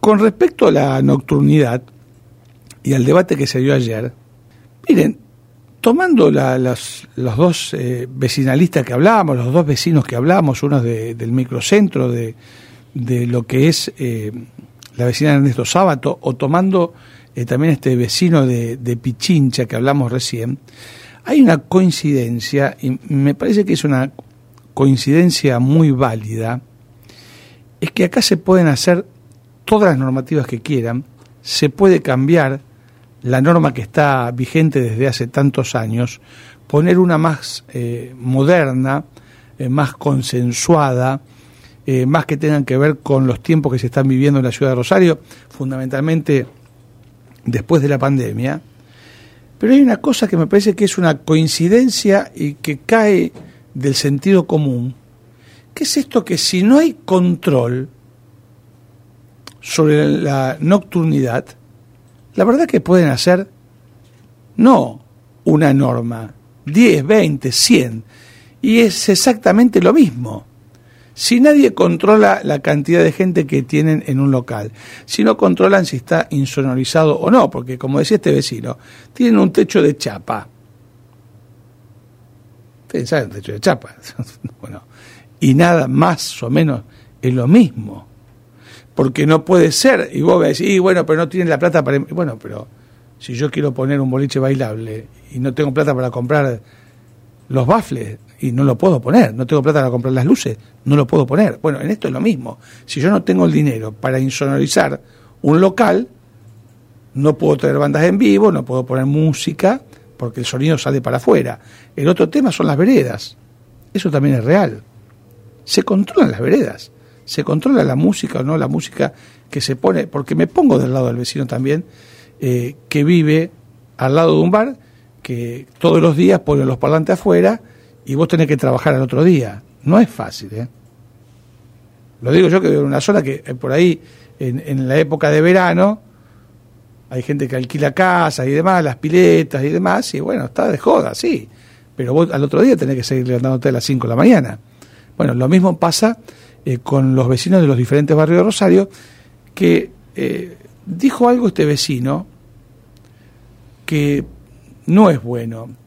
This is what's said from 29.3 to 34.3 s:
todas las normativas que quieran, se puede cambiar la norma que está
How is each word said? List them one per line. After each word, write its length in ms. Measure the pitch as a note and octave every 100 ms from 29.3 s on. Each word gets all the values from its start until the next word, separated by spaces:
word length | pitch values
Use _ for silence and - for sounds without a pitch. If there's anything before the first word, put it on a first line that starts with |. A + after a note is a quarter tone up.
| - _ _ -
todas 260 | G#3+ G3+
las 60 | C#3
normativas 480 | C3 C3 B2+ D#3 B2+
que 160 | A#2
quieran, 440 | - C#3 A#2 A#2+ C#3 _ _ _
se 280 | - - D3
puede 320 | - G3 F3
cambiar 580 | - C3 C#3 E3+ C#3 C3+ _ _ _ _ _ _
la 200 | B2+ C3
norma 320 | C#3+ E3+ D3+
que 80 | B2
está 480 | A2 - D3 C3+ A#2+